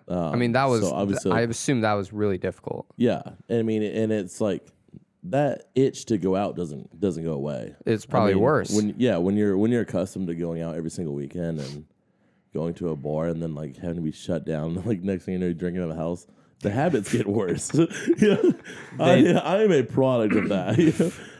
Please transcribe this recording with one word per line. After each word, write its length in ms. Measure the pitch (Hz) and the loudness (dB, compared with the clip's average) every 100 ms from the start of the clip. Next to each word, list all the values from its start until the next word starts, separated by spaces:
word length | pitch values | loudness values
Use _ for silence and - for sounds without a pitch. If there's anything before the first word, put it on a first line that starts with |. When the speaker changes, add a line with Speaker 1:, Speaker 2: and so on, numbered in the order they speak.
| - | -6
Speaker 1:
I 60 | |
Speaker 2:
Um, 260 | 90 82 117 | -2 -2 0
Speaker 1:
mean, 120 | 120 | 2
that 120 | 120 135 | 2 2
was, 160 | 117 | 2
Speaker 2:
so 100 | 95 | 2
obviously, 380 | 71 101 98 98 | 0 0 0 0
Speaker 1:
I 100 | 113 | 2
assume 400 | 117 113 - 127 | 0 -2 0 2
that 120 | 110 | 2
was 200 | 104 98 | 0 -2
really 240 | 104 104 92 | -2 -2 0
difficult. 480 | 95 - - - - - | -4 -6 -8 -10 -8 0
Speaker 2:
Yeah. 240 | 120 85 - - - | 2 2 -6 -14 -4
And 120 | 117 | -2
I 40 | |
mean, 200 | 113 110 | 0 0
and 280 | 104 104 110 | 0 0 0
it's 280 | 107 90 - | 0 -4 -2
like, 240 | 107 87 - _ _ - _ _ | -2 -2 -8 _ _ -20 _ _
that 460 | 90 135 143 - - 131 | -4 0 0 -2 -2 2
itch 300 | 135 - - | 2 0 -2
to 120 | 107 | 0
go 180 | 92 92 | 2 0
out 200 | 98 82 | -2 -4
doesn't, 420 | 85 71 - 80 | -8 -10 -16 -4
doesn't 240 | 95 82 82 | -2 -2 -4
go 80 | |
away. 420 | 73 71 65 50 - - | -4 -4 -6 -10 -6 -2
Speaker 1:
It's 200 | 110 - | -2 0
Speaker 2:
I 40 | |
Speaker 1:
probably 260 | 127 104 95 | 2 4 4
Speaker 2:
mean, 80 | |
Speaker 1:
worse. 280 | 120 143 82 | 4 2 0
Speaker 2:
when, 220 | 104 107 107 | 0 0 0
yeah, 200 | 120 87 | 0 2
when 180 | 90 104 | 2 2
you're, 220 | 104 95 | 2 2
when 120 | 110 | 2
you're 100 | 120 | 2
accustomed 460 | 104 92 95 - 90 | 0 -2 -4 -4 -6
to 80 | 85 | -4
going 260 | 85 82 | -4 -4
out 140 | 82 82 | -6 -6
every 120 | 80 | -6
single 240 | - 80 | -6 -6
weekend 460 | 71 69 90 85 80 | -6 -8 -6 -4 -4
and 260 | 69 73 78 _ _ _ _ _ _ | -8 -12 -18 _ _ _ _ _ _
going 200 | 78 82 82 | -6 -4 -4
to 140 | 85 | -6
a 60 | 76 | -4
bar 320 | 71 78 82 | -4 -2 -2
and 140 | 82 | -2
then, 100 | 82 | -6
like, 220 | 76 78 65 | -6 -10 -8
having 200 | 87 85 | -8 -4
to 40 | |
be 100 | 78 | -6
shut 320 | - - 82 69 | -6 -6 -4 -4
down, 300 | 78 80 85 | -4 -4 -4
<laughs> 100 | 95 | -4
like, 160 | 98 | -4
next 240 | 95 95 - | -2 -4 -4
thing 80 | |
you 60 | 92 | -4
know, 60 | 90 | -2
you're 60 | |
drinking 300 | 82 87 90 | -2 -4 -4
in 60 | 85 | -6
the 60 | 80 | -4
house, 300 | 80 90 - _ _ _ | -6 -6 -12 _ _ _
the 80 | 101 | -4
habits 420 | 113 170 131 - | -2 0 0 0
get 160 | 120 104 | -2 0
worse. 460 | 107 92 85 - | 0 0 -4 0
<laughs> 20 | 143 | 2
You 120 | 165 - - 339 | 2 0 -2 4
know? 320 | 208 196 370 - - - - 127 | 4 4 2 0 -6 -18 -10 2
Speaker 3:
They 360 | 160 180 160 - | 6 8 8 4
Speaker 2:
I, 220 | 147 196 | 2 4
I 60 | |
am 80 | 214 | 6
a 120 | 151 | 4
product 520 | 127 135 131 123 113 104 | 2 2 4 4 4 2
of 140 | 90 | 2
that. 280 | 95 92 120 | 0 2 4
<laughs> 0 | |
You 160 | 160 - | 4 4
know? 140 | 170 - - | 0 -2 -14